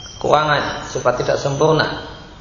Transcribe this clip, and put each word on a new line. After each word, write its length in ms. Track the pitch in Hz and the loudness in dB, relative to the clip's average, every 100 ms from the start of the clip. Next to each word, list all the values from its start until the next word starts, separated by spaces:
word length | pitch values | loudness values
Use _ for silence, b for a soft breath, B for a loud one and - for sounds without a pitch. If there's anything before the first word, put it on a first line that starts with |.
| - - | -18 -6
kekurangan, 640 | 131 143 151 143 - - - | 2 4 4 0 -2 -6 -6
sifat 400 | 131 123 120 - | -2 0 0 0
tidak 160 | 135 | 0
sempurna. 640 | 143 139 156 156 104 - - - - - | 0 2 4 4 2 -4 -10 -16 -18 -18